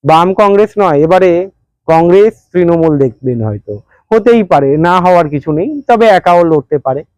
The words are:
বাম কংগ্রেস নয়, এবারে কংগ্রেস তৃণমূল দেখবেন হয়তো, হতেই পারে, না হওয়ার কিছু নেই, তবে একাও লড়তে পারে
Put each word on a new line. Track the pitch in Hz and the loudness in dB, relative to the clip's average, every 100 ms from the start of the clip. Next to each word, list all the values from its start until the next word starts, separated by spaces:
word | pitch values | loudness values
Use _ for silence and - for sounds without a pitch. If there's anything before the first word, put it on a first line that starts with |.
বাম | 143 160 175 | 2 2 2
কংগ্রেস | 190 208 202 214 208 | 0 0 2 0 -2
নয়, | 190 143 | -2 0
এবারে | 160 185 185 170 190 _ _ _ - | 2 2 2 0 -4 _ _ _ -2
কংগ্রেস | 160 170 190 214 - _ | 0 4 2 2 -2 _
তৃণমূল | 180 170 170 160 147 | -4 -2 0 0 0
দেখবেন | 135 113 131 120 | -4 -4 -8 -6
হয়তো, | 107 104 - 104 _ _ _ | -6 -8 -12 -16 _ _ _
হতেই | 220 214 233 | -2 2 0
পারে, | 190 151 139 151 | 0 0 0 0
না | 170 185 | 0 0
হওয়ার | 180 175 156 | 2 0 0
কিছু | 147 156 | -6 -6
নেই, | 151 226 294 - | -6 -6 -8 -2
তবে | 233 226 | 2 2
একাও | 185 180 175 | 2 2 0
লড়তে | 170 156 - 147 | 2 -2 -2 -6
পারে | 131 135 - | -4 -8 -12